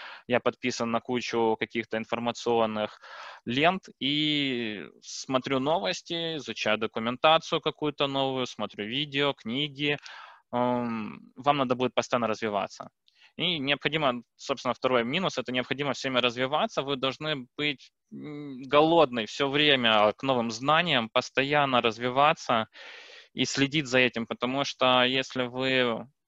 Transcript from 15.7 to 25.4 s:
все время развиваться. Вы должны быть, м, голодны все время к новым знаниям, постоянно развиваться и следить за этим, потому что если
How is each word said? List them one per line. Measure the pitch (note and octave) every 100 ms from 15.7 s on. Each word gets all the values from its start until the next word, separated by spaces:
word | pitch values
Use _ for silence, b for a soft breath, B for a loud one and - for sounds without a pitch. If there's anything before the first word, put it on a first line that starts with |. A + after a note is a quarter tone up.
| C3+ C#3+
все | B2 C#3
время | B2+
развиваться. | B2 A#2 C3 D3+ C#3 -
Вы | C#3 C#3
должны | C3+ B2+ D#3 D3 B2 -
быть, | D3 C#3 - _ _
м, | C#3 C#3 D3 D3 C3
голодны | C3+ D3 D#3+ E3+ D3 B2 G#2+
все | - C#3
время | C#3 D3+ C3+ A#2+ A2 G#2+
к | -
новым | C3+ B2+ A#2
знаниям, | A2 C3+ D#3 F3 C#3 A2+
постоянно | B2+ - - C3+ D3 C#3 B2+
развиваться | A#2 A2 B2 B2 D3 E3 - A#2+ A2 B B B B B B
и | - B2+
следить | - C#3 D3+ C3+
за | B2+
этим, | B2+ A#2 A2+
потому | A2+ B2 C3+
что | C#3 - C3 B2+
если | B2 C3+ C3 C3